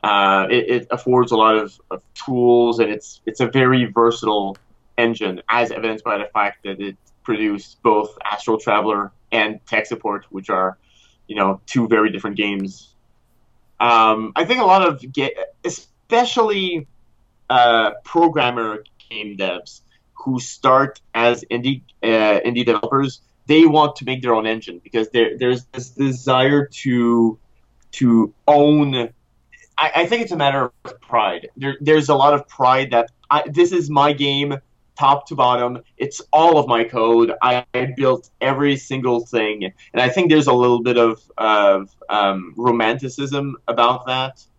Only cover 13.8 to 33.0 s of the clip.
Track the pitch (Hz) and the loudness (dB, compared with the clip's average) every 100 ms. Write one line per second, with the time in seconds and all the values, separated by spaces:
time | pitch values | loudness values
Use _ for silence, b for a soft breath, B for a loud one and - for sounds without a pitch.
13.8 | 117 113 110 110 110 - 170 254 208 190 | 2 4 4 2 -2 -6 -2 0 4 4
14.8 | 180 143 131 131 135 - 92 _ 175 - | 2 -2 -8 -6 -6 -6 -12 _ -12 -12
15.8 | - _ _ 226 240 - 220 202 185 165 | -18 _ _ 0 0 0 0 0 -4 -6
16.8 | 143 _ _ _ _ _ _ 127 120 113 | -10 _ _ _ _ _ _ 2 4 4
17.8 | 107 107 - 170 170 151 123 120 110 107 | 0 -6 -6 0 2 2 -2 -2 -6 -8
18.8 | - _ _ 113 104 98 95 90 - - | -14 _ _ -16 -14 -8 -6 -6 -12 -20
19.8 | _ _ _ - - 127 123 - 135 131 | _ _ _ -14 -8 -8 -8 -4 2 2
20.8 | 139 - _ 117 117 120 - 117 131 135 | 2 -6 _ -2 0 0 -4 -6 -4 -6
21.8 | _ _ 117 110 110 104 - 120 120 110 | _ _ -2 0 2 0 0 -2 0 0
22.8 | - 135 139 131 _ _ - 151 165 151 | 0 -2 -2 -6 _ _ 2 6 6 6
23.8 | 147 147 131 131 123 113 110 113 - 87 | 2 0 -8 -6 0 0 0 -4 -8 -18
24.8 | - 117 110 120 113 123 123 127 - - | -6 -4 -2 0 0 0 -2 -4 -6 -16
25.8 | 127 - 139 127 135 127 131 143 139 - | -16 -4 -4 -4 0 2 4 2 0 -6
26.8 | 139 123 120 117 113 110 _ _ _ _ | -4 0 2 2 2 -2 _ _ _ _
27.8 | _ - 123 113 104 _ - 147 147 151 | _ -2 2 4 2 _ 2 4 6 4
28.8 | 143 131 117 _ _ _ _ b b - | 2 -2 -8 _ _ _ _ b b -4
29.8 | 151 156 175 233 233 170 139 139 123 _ | -2 0 -2 -2 -4 -2 0 0 -4 _
30.8 | - - _ 117 104 85 - - 135 135 | -20 -20 _ 0 0 -4 -12 -10 -10 -4
31.8 | 147 156 139 139 139 143 - - 127 131 | 2 2 4 4 4 2 -2 0 2 2
32.8 | 135 120 | 2 0